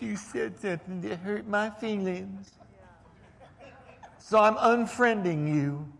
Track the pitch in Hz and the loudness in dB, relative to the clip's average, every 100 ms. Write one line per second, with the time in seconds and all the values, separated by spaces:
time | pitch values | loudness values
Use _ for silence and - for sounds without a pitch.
0 | 233 208 - 240 226 185 202 170 - 185 | -8 -8 -8 -6 -6 -6 -6 -6 -6 -8
1 | 190 180 185 208 214 208 214 214 226 214 | -8 -8 -6 -6 -2 -2 -2 -4 -4 -2
2 | 190 180 190 190 196 _ - _ - - | -2 -4 -8 -14 -16 _ -20 _ -20 -20
3 | - - - - 262 - 277 - - - | -20 -20 -20 -20 -20 -20 -20 -20 -20 -20
4 | - - - 214 214 220 - 240 226 - | -20 -20 2 6 6 6 4 4 2 2
5 | 240 220 180 156 151 151 143 143 151 - | 2 4 0 0 2 2 0 -4 -10 -14